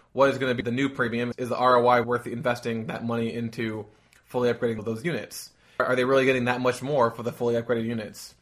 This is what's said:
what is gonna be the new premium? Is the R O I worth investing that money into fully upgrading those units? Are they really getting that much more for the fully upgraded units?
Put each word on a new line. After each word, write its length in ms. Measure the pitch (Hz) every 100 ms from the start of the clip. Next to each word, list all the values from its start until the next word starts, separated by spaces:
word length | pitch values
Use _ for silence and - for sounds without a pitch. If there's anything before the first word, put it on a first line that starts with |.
| _
what 160 | - 139
is 80 | 123
gonna 180 | 131 120
be 80 |
the 80 | 120
new 180 | 120 139
premium? 440 | 139 120 117 123 120
Is 120 | 123
the 80 | 117
R 180 | 127 123
O 100 | 120
I 140 | 123
worth 240 | 117 120 117
investing 640 | 117 123 120 120 113 110
that 160 | 120
money 300 | 117 117 117
into 520 | 117 117 113 113 110 104 _ _ _ _
fully 260 | 127 123
upgrading 320 | 117 120 110 104
those 180 | 113
units? 480 | 147 135 - - - _ _ _
Are 160 | 127 127
they 100 | 127
really 200 | 135 131
getting 200 | 131 120
that 160 | 123
much 200 | 127 120
more 300 | 127 147 117
for 100 | 113
the 100 | 113
fully 240 | - 120 117
upgraded 300 | 113 117 113
units? 480 | 117 104 - - -